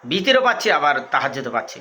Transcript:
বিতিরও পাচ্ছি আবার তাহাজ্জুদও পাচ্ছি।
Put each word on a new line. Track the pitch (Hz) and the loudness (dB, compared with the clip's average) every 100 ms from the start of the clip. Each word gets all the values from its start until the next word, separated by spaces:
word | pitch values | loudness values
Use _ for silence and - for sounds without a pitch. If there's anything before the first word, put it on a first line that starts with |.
| 123 | -2
বিতিরও | 180 190 262 254 | -2 2 4 4
পাচ্ছি | 214 214 156 | 0 0 2
আবার | 147 135 117 | 2 0 -2
তাহাজ্জুদও | 139 135 135 123 113 | -2 -2 -4 -4 -4
পাচ্ছি। | - - | -6 -16